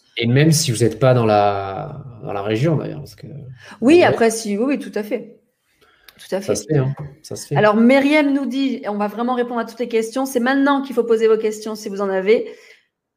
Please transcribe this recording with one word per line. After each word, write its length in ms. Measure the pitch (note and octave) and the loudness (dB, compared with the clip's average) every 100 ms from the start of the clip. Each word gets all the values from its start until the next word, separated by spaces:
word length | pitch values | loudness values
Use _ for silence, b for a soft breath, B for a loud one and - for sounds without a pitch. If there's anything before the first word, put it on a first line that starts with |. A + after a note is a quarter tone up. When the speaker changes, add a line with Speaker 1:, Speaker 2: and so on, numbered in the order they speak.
| _ - | _ -4
Speaker 1:
Et 100 | A#2 | 2
même 240 | B2+ D#3+ | 4 6
si 220 | D3+ - | 4 0
vous 60 | G#2+ | 0
n'êtes 200 | A2+ - | 0 2
pas 140 | C3 | 4
dans 140 | B2 A2 | 4 4
la, 760 | G#2 G2+ G2 G2 F#2+ G2+ - - A2 | 4 4 0 -4 -8 -10 -12 -16 -14
dans 80 | G2 | -10
la 100 | G2+ | -6
région, 340 | G2+ A2 D#3 C#3 | -4 -2 0 0
d'ailleurs, 240 | G#2+ G#2 | -4 -10
parce 160 | G2 - | -14 -18
que 100 | - C#3+ C3 - B B | -20 -18 -18 -20 B B
Speaker 2:
Oui, 140 | A3+ F4 | 4 6
Speaker 1:
Ouais. 60 | |
Speaker 2:
après, 260 | C#4+ - A3+ | 6 4 0
si, 260 | A3 G#3 G3+ | 0 -4 -2
oui, 80 | B3+ | -2
oui, 120 | C4+ | -2
tout 140 | - | -4
à 80 | G#3 | -8
fait. 380 | G#3 A3 - - _ _ _ b b b b - | -6 -8 -8 -20 _ _ _ b b b b -20
Tout 160 | - | -8
à 60 | F#3 | -6
Speaker 1:
Ça 140 | G#3 | -4
Speaker 2:
fait. 0 | |
Speaker 1:
se 100 | G#3 | -6
fait, 140 | - D3 | -2 -2
hein, 160 | C3 C#3 - - | 0 -4 -12 -18
ça 140 | - - | -16 -14
se 100 | - | -4
fait. 100 | D3 | 2
Speaker 2:
Alors, 200 | G#3+ G#3 | 4 6
Myriam 560 | A#3 C#4 C4+ D4+ C#4+ | 6 6 4 2 2
nous 140 | C#4 C4 | 0 -2
dit, 340 | C4 C4+ A3+ | -2 -2 -4
et 60 | G3 | -6
on 80 | G#3 | -4
va 100 | G#3 | -4
vraiment 280 | G#3 A#3+ | -4 -4
répondre 260 | B3 A#3+ A#3+ | -2 -4 -4
à 60 | A3+ | -6
toutes 120 | - | -8
les 100 | A#3 | -4
questions, 360 | A3 A3 C4 | -2 -2 -4
c'est 160 | C4+ B3+ | -4 -2
maintenant 400 | A#3+ C#4 C#4 C#4 | 0 2 2 0
qu'il 140 | C4+ | -2
faut 100 | A#3+ | -2
poser 240 | A3+ A3 A3+ | 0 2 4
vos 80 | A3 | 2
questions 380 | A3 G#3+ A3 | 0 -6 -8
si 160 | G#3+ G#3+ | -10 -10
vous 100 | G3 | -6
en 80 | G3+ | -4
avez. « 400 | F#3+ F#3 A#3 - B B B B _ _ | -2 2 2 0 B B B B _ _